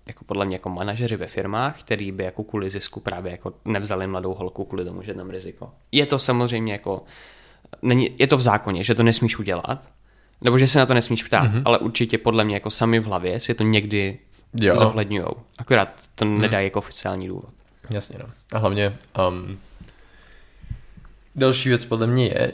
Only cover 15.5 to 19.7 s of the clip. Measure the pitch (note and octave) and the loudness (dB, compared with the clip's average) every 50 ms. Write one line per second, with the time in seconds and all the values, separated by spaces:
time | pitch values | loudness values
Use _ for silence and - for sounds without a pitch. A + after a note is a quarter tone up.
15.5 | _ - A#2+ - B2+ G#2+ G2 - - - - - _ - A2 G#2 G#2 G#2 G#2+ G#2+ | _ -8 -2 2 2 4 2 2 -4 -14 -20 -12 _ -2 0 0 2 2 2 2
16.5 | A2 G2 F#2+ G2 - G#2 - - - - - G2 F#2+ F#2 F#2 F#2+ F#2 F#2+ - - | 2 0 0 0 -2 -4 -6 -8 -8 -8 -6 -6 -6 -6 -6 -8 -10 -12 -12 -16
17.5 | - _ _ _ _ _ - - A2 G#2 - - - G2+ - A2+ - - _ - | -20 _ _ _ _ _ -10 -8 -8 -8 -8 -10 -14 -16 -16 -18 -18 -20 _ -6
18.5 | A2 A2 A2 F#2+ G2 G#2 G#2 G2 G#2 - - - - F#2+ F#2+ F2+ F2+ F2+ F2+ F#2+ | -2 0 0 0 2 2 0 0 -2 -6 -12 -8 -2 0 0 0 0 -4 -8 -10
19.5 | F#2+ - - - | -12 -14 -16 -20